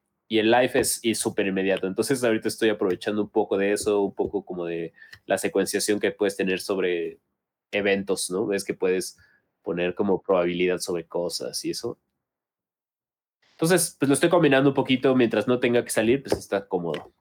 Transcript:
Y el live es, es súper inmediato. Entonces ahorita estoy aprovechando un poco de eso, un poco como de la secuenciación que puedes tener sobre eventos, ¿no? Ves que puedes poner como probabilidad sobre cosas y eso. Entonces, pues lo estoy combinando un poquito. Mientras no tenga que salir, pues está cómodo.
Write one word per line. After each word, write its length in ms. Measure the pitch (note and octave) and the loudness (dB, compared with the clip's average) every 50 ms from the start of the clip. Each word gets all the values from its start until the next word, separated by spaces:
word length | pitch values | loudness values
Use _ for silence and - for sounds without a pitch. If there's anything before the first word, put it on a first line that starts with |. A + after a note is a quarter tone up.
| _ _ _ _ _ _ | _ _ _ _ _ _
Y 120 | G#2+ A2 | -2 2
el 120 | G#2+ A2 | 2 4
live 200 | A#2 B2 B2+ B2 - | 4 4 2 2 2
es, 240 | C3+ - - - - - | 0 0 0 -2 -2 -2
es 160 | A#2 G#2 - | -2 -2 -2
súper 280 | - A2+ - - G2+ G2 | -2 -4 -2 -2 -2 -2
inmediato. 400 | F#2+ F#2+ F#2+ F#2+ F#2+ F2+ - F#2+ | 0 0 0 0 0 0 -2 -4
Entonces 360 | F#2+ A2+ G#2+ - C#3 B2+ B2 | -2 -2 -2 0 0 0 2
ahorita 240 | A#2 A2 A2 - A2 | 0 0 0 -2 -4
estoy 220 | A2 - A2+ A2 | -4 0 0 0
aprovechando 540 | G#2 - G#2 G2 F2+ - - A2 G#2 G#2 G#2 | 0 2 0 -2 -2 -2 -4 -4 -4 -2 -4
un 60 | G#2 | -2
poco 280 | - A2 G#2 - G#2 G2 | -2 -2 0 0 0 0
de 160 | G2 G2+ G#2 | 0 0 0
eso, 280 | G2+ - G#2+ G#2 G2+ | 0 0 0 0 2
un 120 | G2+ F#2+ - | 0 0 -2
poco 320 | - G2+ F2+ - G2+ - | -4 -4 -4 -4 -6 -6
como 200 | - F#2 F2+ F2 | -6 -8 -8 -6
de 280 | E2+ E2+ E2+ E2 D#2+ - _ - - - - _ | -6 -6 -6 -6 -8 -12 _ -20 -20 -20 -20 _
la 120 | - G2 F#2+ | -2 -2 -2
secuenciación 600 | - G2+ - G2 F#2+ - - G2 - - G#2 G#2 | -2 -2 0 0 0 0 -2 -2 -2 -2 -2 0
que 120 | G#2 G2+ | 0 -2
puedes 260 | - - G#2 G2 F#2+ - | -2 -2 -2 -2 -2 -2
tener 220 | F#2+ F#2+ F#2 F#2 | -2 -2 -2 -4
sobre 600 | - - G2+ F#2+ F2+ F2+ F2+ E2+ E2 E2 E2 - _ _ _ _ _ _ _ _ _ _ | -4 -4 -2 -2 0 0 -2 -2 -4 -6 -8 -12 _ _ _ _ _ _ _ _ _ _
eventos, 580 | - G2+ G2 G2+ G2 G2+ G2 - F#2+ - - - | -4 -2 0 0 0 0 0 -2 -4 -4 -4 -4
¿no? 160 | F#2 F#2 A2+ | -4 -2 -2
Ves 180 | G#2+ G2 G2 - | -2 -2 -2 -2
que 100 | - F2+ | -4 -4
puedes 440 | - - F#2 F#2 F#2 F2+ - - _ _ _ _ _ _ _ _ _ | -2 0 0 0 0 -2 -4 -10 _ _ _ _ _ _ _ _ _
poner 340 | _ - F2+ F2 F2 F2+ F2+ | _ -6 -4 -2 -2 -2 -2
como 260 | - G#2+ G2+ F#2+ F2 | -2 0 0 0 0
probabilidad 560 | - - F#2+ F2+ F2 F2 F2 F2 F2+ F2+ F2+ F2+ | 0 0 0 2 2 0 0 0 0 0 0 -2
sobre 280 | - - F2+ E2+ E2 | -4 -4 -6 -6 -6
cosas 580 | - - F2 F2 F2+ - - - B1 - - - | -6 -6 -6 -4 -4 -6 -6 -8 -8 -8 -8 -6
y 60 | D#2+ | -6
eso. 280 | E2 - - A#2+ - - _ _ _ _ _ _ _ _ _ _ _ _ _ _ _ _ _ _ _ _ _ _ _ _ _ _ _ _ _ _ _ | -8 -6 -8 -10 -10 -12 _ _ _ _ _ _ _ _ _ _ _ _ _ _ _ _ _ _ _ _ _ _ _ _ _ _ _ _ _ _ _
Entonces, 420 | - E3 E3 F#3 E3+ E3+ - - _ | -2 2 4 4 4 2 0 -2 _
pues 100 | C#3+ C3+ | 2 2
lo 40 | C#3+ | 4
estoy 160 | C#3 - E3+ | 4 4 4
combinando 400 | F3+ F3 E3 C#3+ C3 C3 C#3 C#3+ | 4 4 6 6 6 6 6 4
un 60 | C3+ | 4
poquito. 400 | C#3 B2+ - C3 B2+ - C3+ B2+ | 2 2 0 0 2 2 4 4
Mientras 320 | B2+ A#2+ A2+ A2+ A2 G#2 - | 4 4 4 2 0 2 2
no 120 | B2 B2 | 0 0
tenga 240 | C3 B2 A#2+ A#2+ A#2 | 2 2 2 0 0
que 60 | - | 0
salir, 340 | - A#2 A2 A2 B2+ C#3+ - | -2 0 2 2 2 2 0
pues 140 | - - - | -2 -4 -4
está 300 | - - - G2 G2 - | -4 -4 -4 -4 -4 -4
cómodo. 460 | - F2+ F2 E2 D2+ - - - _ _ | -4 -4 -4 -4 -6 -6 -8 -14 _ _